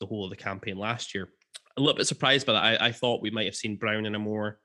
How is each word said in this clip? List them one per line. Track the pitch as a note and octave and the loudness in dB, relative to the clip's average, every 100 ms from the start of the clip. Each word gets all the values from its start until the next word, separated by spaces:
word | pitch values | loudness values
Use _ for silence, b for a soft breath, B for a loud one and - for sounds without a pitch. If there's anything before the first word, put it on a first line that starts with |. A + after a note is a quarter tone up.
the | G2 | -6
whole | A2 | -6
of | F#2+ | -6
the | F#2+ | -6
campaign | G#2 G2 G#2+ F#2+ | -8 -6 -8 -4
last | G#2+ A#2+ - | -4 -4 -6
year. | G2 F#2 _ _ - - - | -8 -8 _ _ -20 -12 0
A | |
little | C#3+ - | 2 4
bit | - | 0
surprised | C#3+ C3+ C3+ - | 2 4 4 4
by | |
that. | G#2+ G#2+ A2+ | 4 4 4
I, | A#2 | 2
I | |
thought | A2 B2 A2 | 2 0 0
we | G#2+ | -2
might | A2 G2 | -2 -2
have | |
seen | - A2 G2+ | -4 -6 -4
Brown | A2 G#2+ A2 | -2 0 -2
in | |
a | G#2+ | -2
more | G#2+ G#2+ G#2+ G#2+ | -2 -2 -4 -6